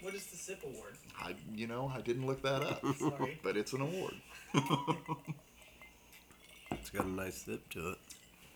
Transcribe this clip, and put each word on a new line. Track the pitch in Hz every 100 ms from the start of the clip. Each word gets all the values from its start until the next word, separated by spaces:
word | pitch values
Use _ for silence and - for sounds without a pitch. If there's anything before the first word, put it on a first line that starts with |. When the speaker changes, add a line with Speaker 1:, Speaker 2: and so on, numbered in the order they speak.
Speaker 1:
What | 185
is | 196 -
the | 170
sip | - 190 143
Award? | 113 107 - - -
Speaker 2:
I, | 87 98 - 107
you | 113
know, | 120 139 131
I |
didn't | 120 120 131
look | 135
that | 135 135
up, | 139 - 139 139
Speaker 1:
<laughs> |
Sorry. | 147 143 135 156
Speaker 2:
but | 95 98
it's | 104
an | 131
award. | 139 185 - - - - -
<laughs> | 139 135 156 - 151 - 156 - 151 - - - - - - - - - - - - -
Speaker 3:
It's | - -
got | 101 95
a |
nice | 92 95 -
sip | - 113 -
to | - 82
it. | - - - - - -